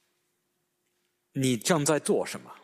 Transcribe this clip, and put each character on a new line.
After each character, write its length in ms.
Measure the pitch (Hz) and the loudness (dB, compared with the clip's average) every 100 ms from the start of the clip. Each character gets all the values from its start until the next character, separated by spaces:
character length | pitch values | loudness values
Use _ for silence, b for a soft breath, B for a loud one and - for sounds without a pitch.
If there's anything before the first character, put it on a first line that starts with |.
| _ _ _ _ _ _ _ _ _ _ _ _ _ | _ _ _ _ _ _ _ _ _ _ _ _ _
你 260 | 143 131 117 | -2 0 0
正 260 | - 165 | 2 2
在 140 | 143 147 | 2 0
做 260 | - 135 | 2 -2
什 160 | 87 - | -2 -8
么 160 | - - | -14 -20